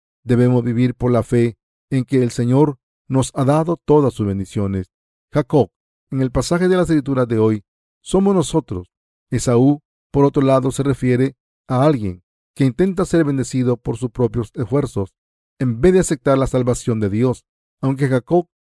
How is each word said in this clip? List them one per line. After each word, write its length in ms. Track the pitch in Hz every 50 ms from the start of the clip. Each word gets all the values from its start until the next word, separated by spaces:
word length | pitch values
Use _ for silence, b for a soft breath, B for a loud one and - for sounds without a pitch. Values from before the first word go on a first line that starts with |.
| _ _ _ _ -
debemos 400 | 120 123 117 123 123 123 123 117
vivir 320 | 123 117 117 127 123 123
por 160 | - 123 123
la 120 | 120 113 -
fe 340 | - - 120 117 120 110 _ _ _ _ _ _ _
en 140 | 139 131 123
que 180 | - 139 127 123
el 80 | 120
Señor 480 | - - 120 120 127 135 156 147 139 - _ _ _ _ _ -
nos 220 | 131 135 127 - -
ha 100 | - 135
dado 360 | 131 147 156 160 170 170 - _
todas 300 | - 147 151 143 123 -
sus 140 | - 107
bendiciones. 640 | 101 95 98 95 - - 110 101 98 98 95 92 - _ _ _ _ _ _ _ _ -
Jacob, 380 | 156 147 - - 147 110 - _ _ _ _ _ _ _ _
en 100 | 135 135
el 100 | 131 127
pasaje 380 | - 139 123 - 170 175 185 180
de 80 | 185
las 140 | 185 175 156
Escrituras 360 | 165 147 127 139 139 127 123
de 120 | 117 117 110
hoy, 260 | 110 110 110 104 - _ _ _ _ _ _ _ _
somos 320 | - - 190 196 202 196
nosotros. 580 | 185 143 - - 160 - - 101 90 90 - _ _ _ _ _ _ _ _
Esaú, 500 | 127 120 - - 120 117 127 139 147 147 _ _ _ _ _ _ -
por 120 | 139 143
otro 160 | 143 - 147 135
lado, 280 | 131 135 131 131 135
se 120 | - - 135
refiere 540 | 139 127 - 131 123 123 123 131 135 - _ _ _ _ _ _
a 160 | - 131 127 135
alguien 400 | 156 151 123 107 95 90 90 _ _ _ _ _ _ _
que 100 | - 139
intenta 420 | 135 120 - 180 196 185 185 180
ser 180 | - - 165 160
bendecido 540 | 143 139 135 120 - - 131 123 123 123 -
por 180 | - 127 120
sus 140 | 113 131 120
propios 400 | - - 123 110 107 120 110 - -
esfuerzos, 600 | - 123 101 123 143 139 127 - - 98 - _ _ _ _ _ _ _ _ _ -
en 220 | - 127 113 113
vez 140 | 139 185 185
de 60 | 185
aceptar 360 | 165 - 165 - - 143 135
la 100 | 135 131
salvación 540 | 123 - 127 120 123 120 - - 131 113 110
de 80 | 107 98
Dios. 360 | 98 107 123 127 120 - _ _ _ _ _ _ _ _
Aunque 280 | - 135 139 131 143 131
Jacob 400 | 131 123 - - 170 180 170 _ _ _ _ _ _